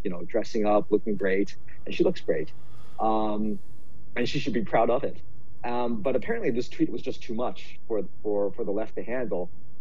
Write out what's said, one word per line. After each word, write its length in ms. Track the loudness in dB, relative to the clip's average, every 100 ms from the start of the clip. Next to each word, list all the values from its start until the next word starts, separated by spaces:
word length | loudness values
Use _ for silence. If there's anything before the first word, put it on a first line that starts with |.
you 60 | 0
know, 140 | -2
dressing 420 | 0 0 0 0 2
up, 240 | 2 2
looking 240 | 2 2 0
great, 400 | 2 2 0 0 -2 -2 -2
and 80 |
she 100 | 0
looks 180 | 2 2
great. 300 | 0 0 0 -2 -2 -2 -2 0
Um, 600 | 2 2 2 0 0 0 0 0 0 0 0 0
and 120 | 0
she 120 | 0
should 140 | 0
be 100 | 0
proud 260 | 2 2 2
of 140 | 2
it. 140 | 0 -2 -2 -2 -2 -2
Um, 380 | 0 0 0 0
but 140 | 0 0
apparently 340 | 0 0 0
this 180 | 0 0
tweet 220 | 0 0
was 120 | 0
just 200 | -2 -2
too 140 | 0 0
much 420 | 0 -2 -2 -2 0
for, 160 | 0 0 -2
for, 280 | 0 0 0
for 100 | 0
the 80 | 0
left 240 | 0 0 -2
to 80 |
handle. 480 | -2 -2 0 0 0 -2 -2 -2